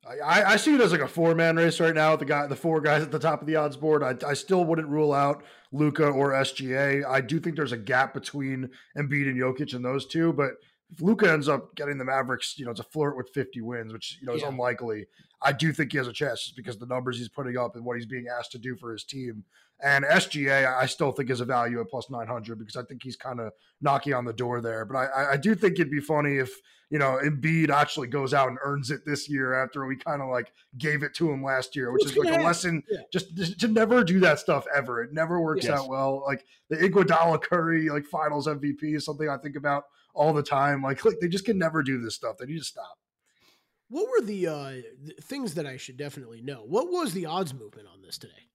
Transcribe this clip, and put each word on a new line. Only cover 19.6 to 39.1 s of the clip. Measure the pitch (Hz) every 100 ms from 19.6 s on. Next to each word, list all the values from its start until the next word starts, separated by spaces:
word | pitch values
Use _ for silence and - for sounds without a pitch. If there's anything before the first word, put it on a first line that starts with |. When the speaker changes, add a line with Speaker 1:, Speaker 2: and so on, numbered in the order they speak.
| _ _
Speaker 1:
And | 143 139
S | 139 170 -
G | 151 139
A, | 135 131
I | 127
still | 131 - 143
think | 127 123
is | 120
a |
value | 123 127 120 117
at | 110
plus | 127 -
nine | 127 110
hundred | 120 107 110
because | 107 131
I |
think | 117 127
he's | 131 120
kinda | 131 120 110 _ _ _
knocking | 147 139 143
on | 127
the | 123
door | 110 123 120
there. | 117 110
But | 110 131
I, |
I, | 131 135 139
I | 139
do | 208
think | 220 202
it'd | 170 156
be | 147
funny | 139 151 147 139
if, | 127 - _ _ _
you | 147
know, | 135 131
Embiid | 143 147 156 165 151
actually | 143 147 - 120
goes | 143 135
out | 143 127
and | 127
earns | 139 143 120
it | 147
this | 151 143 -
year | 143 131
after | 131 131 143
we | 135 135
kinda, | 165 143
like, | 135 123 117 _ _ 127
gave | 151 151
it | 147
to | - 170
him | 135
last | 135 131 127
year, | - 120
which | 127
Speaker 2:
It's | 143
Speaker 1:
is, | 127
like, |
Speaker 2:
gonna | 339 330
Speaker 1:
a |
Speaker 2:
happen. | 320
Speaker 1:
lesson | 170 180 165 -
Speaker 2:
Yeah. | 202 -
Speaker 1:
just, | 175 -
just | 165 170 202
to | 233
never | 220 220 247
do | 175 190
that | 180 147
stuff | - 139 -
ever. | 143 127 120
It | 123
never | 156 160 175
works | 160 147
Speaker 3:
Yes. | 120 143
Speaker 1:
out | 135
well. | 135 135 135
Like, | 139 139 _ _ _
the | 156
Iguodala | 190 202 180 165 170 156
Curry, | - 175 165 165 156
like, | 147
finals | 147 165 151 147 143
M | 147
V | 143
P | 143 151
is | 151
something | 156